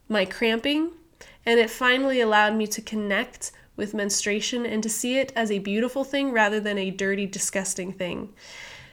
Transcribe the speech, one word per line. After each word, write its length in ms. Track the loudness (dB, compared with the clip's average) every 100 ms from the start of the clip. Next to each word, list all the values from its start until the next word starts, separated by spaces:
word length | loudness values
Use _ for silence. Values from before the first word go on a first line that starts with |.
| -2
my 160 | 0
cramping, 680 | 0 0 0 2 2 0 0 -6 _ -20 -20 -4
and 160 | 4 4
it 80 | 4
finally 540 | 2 2 4 4 2
allowed 340 | 4 6 6 2
me 100 | 0
to 120 | -4
connect 720 | -6 -4 -2 -2 -2 -8 -14 -14 -14 -8
with 160 | -4
menstruation 720 | -2 -2 0 0 -2 -2 -2
and 180 | -2 -2
to 60 | -2
see 300 | -2 0 0
it 160 | 0 -2
as 140 | 0
a 80 | -2
beautiful 440 | 0 0 0 -2
thing 300 | -2 0 0
rather 280 | 2 2 2
than 180 | -2 -2
a 120 | -2
dirty, 360 | -2 -2 -2 -4
disgusting 680 | -4 -4 -4 -4 -6 -8
thing. 400 | -6 -6 -6 -10 -16 -20 -18 -18 -18 -20